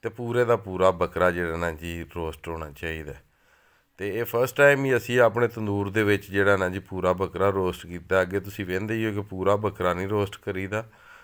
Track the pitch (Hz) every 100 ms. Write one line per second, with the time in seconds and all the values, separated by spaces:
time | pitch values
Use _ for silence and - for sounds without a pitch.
0 | 117 110 120 117 120 113 95 92 92 87
1 | 87 85 90 87 85 82 85 78 85 85
2 | 80 87 80 78 - 82 78 71 82 80
3 | 73 69 _ _ _ _ _ _ _ _
4 | 101 101 117 117 127 - 143 139 135 123
5 | - 123 117 107 117 113 107 101 101 101
6 | 104 101 - 98 98 101 92 95 - 92
7 | 90 90 92 92 98 95 92 87 85 87
8 | 82 95 90 95 98 98 92 92 107 113
9 | 110 104 104 92 92 104 104 98 90 87
10 | 98 104 101 - - 95 95 107 113 _
11 | - -